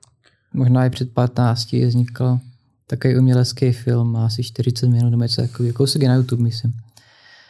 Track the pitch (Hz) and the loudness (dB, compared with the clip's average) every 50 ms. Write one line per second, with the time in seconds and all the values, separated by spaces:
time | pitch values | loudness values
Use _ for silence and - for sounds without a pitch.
0 | - _ _ _ _ _ _ _ _ _ - - 131 123 123 127 127 127 127 - | -20 _ _ _ _ _ _ _ _ _ -2 0 2 4 4 4 4 2 0 -2
1 | 131 123 - - 123 123 - - 123 120 117 120 - - - 123 123 120 120 123 | -6 -4 0 0 0 0 2 2 2 2 0 0 -4 -2 -2 0 2 2 2 2
2 | 120 120 120 - 127 127 127 127 127 - - _ _ _ _ _ _ - 131 127 | 0 0 -2 -2 -2 0 0 -2 -4 -6 -14 _ _ _ _ _ _ -8 -8 -4
3 | - 131 123 127 131 131 123 123 123 - - - 135 127 120 - - 127 120 120 | -2 0 2 2 4 4 4 2 2 0 -2 -2 -2 -2 -2 -2 -2 -2 -2 -2
4 | 117 117 117 113 113 113 113 113 113 - - - 120 127 123 - - 127 120 117 | -2 -2 -2 -2 -2 -2 -2 -4 -8 -8 -6 -4 -4 -2 -2 0 0 0 2 2
5 | 120 120 117 120 120 117 - - 120 123 - - 123 117 117 - 139 135 - 156 | 2 2 0 0 -2 -2 -2 -4 -4 -4 -4 -4 -4 -4 0 0 0 0 0 0
6 | 139 127 127 131 123 127 127 120 120 117 110 113 - 117 117 - - - _ - | 2 2 2 2 2 0 0 0 0 -2 -2 -2 -4 -4 -4 -6 -10 -18 _ -20
7 | _ _ _ _ _ - - - - _ | _ _ _ _ _ -20 -20 -20 -20 _